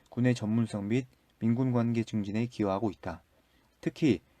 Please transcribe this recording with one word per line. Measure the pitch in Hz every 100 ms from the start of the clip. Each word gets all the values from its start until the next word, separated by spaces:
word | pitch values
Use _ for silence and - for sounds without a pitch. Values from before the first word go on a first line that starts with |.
| -
군의 | - 123 120
전문성 | 104 113 113 107 101
및 | 123 131 _ _ -
민군 | 113 117 131
관계 | 120 117 117
증진에 | 110 110 98 104 120
기여하고 | - 104 95 113
있다. | 87 92 85 _ _ _ _ _ _
특히 | 165 - 156 92 _ _